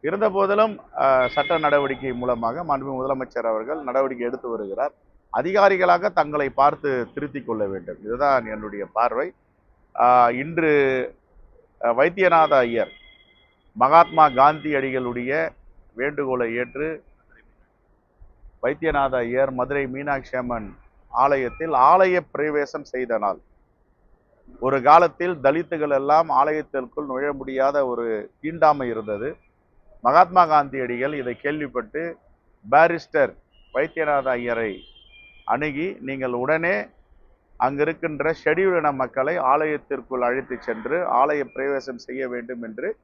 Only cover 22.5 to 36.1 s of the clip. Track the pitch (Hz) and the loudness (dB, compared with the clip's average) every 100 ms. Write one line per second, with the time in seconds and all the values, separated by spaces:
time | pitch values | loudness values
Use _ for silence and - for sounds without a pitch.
22.5 | 147 139 151 143 127 123 113 104 85 _ | -2 -4 -8 -8 -8 -2 -2 -2 -4 _
23.5 | _ _ _ _ _ _ _ _ _ - | _ _ _ _ _ _ _ _ _ -20
24.5 | - 123 135 127 160 170 - 175 170 135 | -6 -2 0 6 6 6 0 -6 0 0
25.5 | 156 165 160 151 139 139 151 165 135 147 | 0 -4 -4 -2 -2 2 2 2 2 2
26.5 | 156 147 135 123 - 147 131 143 139 135 | 0 -4 -8 -8 -10 -8 -6 -6 -6 -8
27.5 | 131 135 143 131 120 117 107 - _ 147 | -2 0 0 -2 -2 -4 -6 -8 _ -12
28.5 | 160 160 147 127 110 107 101 127 - _ | 0 2 2 -2 -6 -6 -8 -8 -12 _
29.5 | _ _ _ _ - 120 151 180 180 165 | _ _ _ _ -4 2 4 6 6 4
30.5 | 151 143 135 123 120 135 151 123 117 143 | 4 2 -4 -6 -4 -4 -4 -8 -6 -6
31.5 | 151 143 123 110 147 170 165 _ _ _ | -6 -6 -8 -8 -8 -10 -12 _ _ _
32.5 | _ 101 147 170 170 - 156 127 - _ | _ 2 6 6 4 -2 0 0 0 _
33.5 | _ _ - 156 165 151 143 131 123 120 | _ _ -4 -4 -2 0 0 0 -2 -2
34.5 | 117 113 92 - - _ - - - - | -2 -4 -6 -16 -20 _ -20 -20 -20 -4
35.5 | 120 151 139 180 - 131 | -2 -2 -4 -8 -8 -10